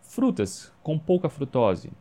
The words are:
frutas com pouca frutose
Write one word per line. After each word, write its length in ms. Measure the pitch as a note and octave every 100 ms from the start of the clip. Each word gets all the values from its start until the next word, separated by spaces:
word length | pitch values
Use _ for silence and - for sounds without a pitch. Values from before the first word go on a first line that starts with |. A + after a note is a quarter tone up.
frutas 680 | - - B3+ - G2 - - _
com 160 | - D#3
pouca 320 | - F3+ E3
frutose 600 | - C#3 C3 A2+ F2+ - -